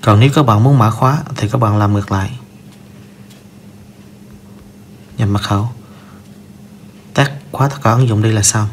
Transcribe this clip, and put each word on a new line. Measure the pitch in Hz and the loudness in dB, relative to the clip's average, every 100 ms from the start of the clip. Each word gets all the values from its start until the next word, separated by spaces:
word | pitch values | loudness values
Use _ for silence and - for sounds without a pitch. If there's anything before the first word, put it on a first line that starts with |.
Còn | - 107 | 2 4
nếu | 135 139 | 4 4
các | 143 | 2
bạn | 104 | 4
muốn | 123 139 | 4 4
mã | 110 | 2
khóa | 107 127 151 - 127 | 2 0 -2 -6 -6
thì | 104 | -4
các | 123 | -2
bạn | 113 104 | 0 0
làm | 104 | 0
ngược | 101 101 | 0 -2
lại. | 98 90 - - - - - - - - - - - - - - - - - - - - - - - - - - - - - | -4 -4 -10 -18 -20 -20 -20 -20 -20 -20 -20 -20 -20 -20 -20 -20 -20 -20 -20 -20 -20 -20 -20 -20 -20 -20 -20 -20 -20 -20 -6
Nhập | 110 | -4
mật | 101 | -2
khẩu. | - 101 113 - - - - - - - - - - - - - - | -4 -4 -4 -8 -20 -20 -20 -20 -20 -20 -20 -20 -20 -20 -20 -20 -8
Tắt | - 139 - - | -2 -2 -4 -14
khóa | - 135 | -4 -2
tất | - | 0
cả | 113 | 0
ứng | 117 131 | 2 2
dụng | 107 | 2
đi | 110 | 0
là | 110 | 0
xong. | 104 110 104 | 0 0 -4